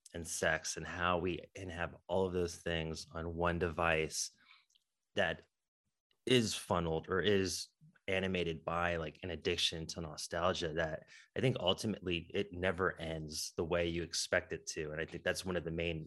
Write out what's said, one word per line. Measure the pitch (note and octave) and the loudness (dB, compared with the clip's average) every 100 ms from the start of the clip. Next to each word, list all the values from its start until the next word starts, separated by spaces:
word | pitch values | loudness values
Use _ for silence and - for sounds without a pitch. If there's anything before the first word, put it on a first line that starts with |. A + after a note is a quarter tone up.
| - E2+ | -14 -10
and | D#2+ | -6
sex, | - F2+ D#2+ - - | -2 0 0 -2 -8
and | D#2+ | -6
how | E2+ F2 F2+ | -2 2 2
we | F2+ F2 - - | 0 -2 -6 -12
can | F#2+ | -8
have | E2+ E2+ - - | -4 -6 -6 -2
all | F#2 F#2+ | 2 2
of | |
those | F2+ F2 - | 2 -2 -2
things | E2+ E2 D#2+ D#2+ - E2+ | -2 0 -2 -4 -8 -6
on | E2 | -4
one | E2 F2 E2+ | 0 2 2
device | F2 D#2 E2 D#2+ D#2 - - - - - _ _ _ _ _ - | 2 2 4 4 2 -2 -6 -8 -20 -20 _ _ _ _ _ 0
that | F2 D#2+ - _ _ _ _ _ _ _ - | 2 0 -8 _ _ _ _ _ _ _ 4
is | B2+ G#2+ | 6 6
funneled | - - F2+ E2+ D#2+ - | 0 0 2 2 0 0
or | F#2+ | 2
is | F2 G2+ F#2 E2+ - _ - _ - | 6 6 4 0 -6 _ -20 _ -2
animated | F#2+ F#2+ F#2 E2 D#2+ | 0 2 2 0 -2
by, | E2+ E2+ F2 E2+ | -2 0 2 0
like, | D#2 - | -2 -6
an | F#2 | -6
addiction | D#2+ F#2 E2+ - E2 D#2+ | -2 0 2 0 0 -6
to | - | -6
nostalgia | D#2+ D2+ - E2+ F2 F2+ E2+ | -8 -8 -4 0 2 2 0
that | D#2+ D#2+ D#2 - - - - | 0 0 -2 -10 -20 -10 0
I | |
think | B2+ A2+ | 0 2
ultimately | F2 G2 A2 G2 F2+ F2 E2 | 2 2 0 -2 -2 -4 -2
it | G2 G2+ | -4 -4
never | F2 F#2 F2 F2+ - | 0 0 2 2 0
ends | D#2+ D#2+ D#2 D#2 - - | -4 -4 -4 -6 -6 -2
the | |
way | E2 F2 E2+ | 0 2 2
you | E2 | 0
expect | E2 - - F2+ E2+ | -2 -2 0 0 0
it | E2 - | -6 -6
to. | E2+ D2+ | -6 -4
And | D#2 | -4
I | D#2+ | -4
think | E2+ | -4
that's | F2 F2+ F#2 | -2 -2 0
one | F2+ | -2
of | |
the | E2 | -2
main | E2 E2+ D#2+ | -2 -2 -2